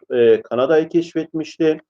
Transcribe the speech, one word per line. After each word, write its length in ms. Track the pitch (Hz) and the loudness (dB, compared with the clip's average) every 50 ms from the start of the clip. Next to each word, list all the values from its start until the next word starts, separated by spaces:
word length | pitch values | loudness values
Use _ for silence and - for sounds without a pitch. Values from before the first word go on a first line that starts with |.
| _ - | _ -4
e, 320 | 131 123 117 113 110 107 | 0 2 4 4 4 2
Kanada'yı 460 | - - 117 120 131 139 160 156 160 165 | 0 -4 -4 -2 0 2 2 0 0 0
keşfetmişti. 920 | - 170 170 170 - 160 156 - - 160 156 - - - 165 156 156 156 - | -2 -4 -4 -4 -6 -8 -8 -8 -8 -10 -10 -8 -6 -2 -2 0 -2 -2 -6